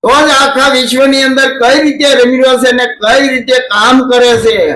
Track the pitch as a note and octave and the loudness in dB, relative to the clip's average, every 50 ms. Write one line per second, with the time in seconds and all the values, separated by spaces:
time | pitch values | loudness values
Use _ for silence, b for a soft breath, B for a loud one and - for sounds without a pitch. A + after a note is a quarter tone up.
0 | - G#3+ C4 D4 D4+ D4 C#4 C4+ C#4 C#4 C4+ B3+ C4+ C#4 C4 B3+ B3 A#3 B3 C4 | 0 0 2 2 2 2 0 0 0 0 0 -2 -2 0 0 -2 -2 -2 0 0
1 | C4+ C4+ C#4 C4+ C4+ C4 C4 C4+ C4+ B3+ - - A#3 B3 C4+ D4 D#4 D4 C#4 - | 0 2 2 0 0 0 0 0 0 -2 -2 -2 0 0 2 2 0 0 -2 0
2 | C#4+ C#4+ C4+ B3 B3 A#3+ B3+ B3+ C4 B3+ B3+ A#3 A#3+ B3+ B3 B3 B3 B3 - - | 0 0 2 2 2 2 2 2 2 2 2 2 0 0 0 0 -2 -4 -6 -4
3 | G#3 G#3+ A#3+ C4+ C#4+ C4+ B3+ B3 - B3+ B3+ B3+ B3+ - G#3 G#3 G#3+ A#3+ C4 C4 | -2 0 0 2 0 0 -2 -4 -2 -2 -2 -2 -2 -2 -2 -2 0 2 2 0
4 | B3 B3 B3 B3 B3 B3 A#3 A3 G3+ A3+ A3+ G3 E3+ D#3 C#3+ | 0 0 0 2 2 2 0 0 0 0 0 0 -2 -2 -4